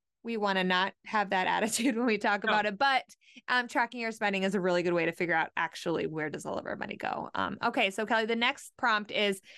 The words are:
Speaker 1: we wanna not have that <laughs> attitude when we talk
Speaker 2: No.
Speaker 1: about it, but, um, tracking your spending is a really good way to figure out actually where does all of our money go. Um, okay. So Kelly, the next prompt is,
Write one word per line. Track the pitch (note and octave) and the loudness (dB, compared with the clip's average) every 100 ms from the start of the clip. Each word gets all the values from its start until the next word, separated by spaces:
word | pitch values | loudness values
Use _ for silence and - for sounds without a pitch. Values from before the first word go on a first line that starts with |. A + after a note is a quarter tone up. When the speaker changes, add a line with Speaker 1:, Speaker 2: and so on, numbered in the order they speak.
| _ _ | _ _
Speaker 1:
we | A#3 A3+ | -6 0
wanna | G3+ F#3+ | 2 2
not | F#3 F#3 F#3+ - | 4 4 2 -4
have | - G#3+ G3+ | -2 0 2
that | G3 F3 | 2 2
<laughs> | F3 | 2
attitude | A3 - A#3 A3+ | 0 0 0 2
when | B3 | 0
we | G#3 | 2
talk | A3+ G3+ | 0 0
Speaker 2:
No. | G#3+ | 2
Speaker 1:
about | G#3+ G#3 | 2 0
it, | G3 | 0
but, | C#4 C4 - - _ B3+ - | 2 2 -2 -12 _ -14 0
um, | B3 A#3+ | 0 2
tracking | C#4+ A#3 B3 | 0 -2 -2
your | A3+ | -6
spending | A3 G#3 F#3+ | -2 0 2
is | F#3+ | 2
a | F#3+ | 2
really | F3+ F3+ | 2 2
good | F3 | 2
way | F3 E3 | 2 0
to | |
figure | E3 F3 | 0 0
out | E3 D#3+ - | 0 0 -2
actually | E3 - F3 E3 E3 | -4 -4 -4 -2 -2
where | D#3 D3+ | -4 -6
does | D3+ - | -6 -6
all | - | -6
of | - | -6
our | - | -8
money | - - | -8 -6
go. | - - - | -4 -4 -6
Um, | - F#2+ - | -4 -4 -2
okay. | A#3+ B3 G3 | -2 0 0
So | G3 G#3+ | -2 -2
Kelly, | A3+ A3 | 0 0
the | |
next | A#3 A#3+ C#4+ - - | 0 0 -2 -10 -4
prompt | B3 G#3+ G#3 | 0 0 0
is, | - G#3 G3 - | 0 0 0 -8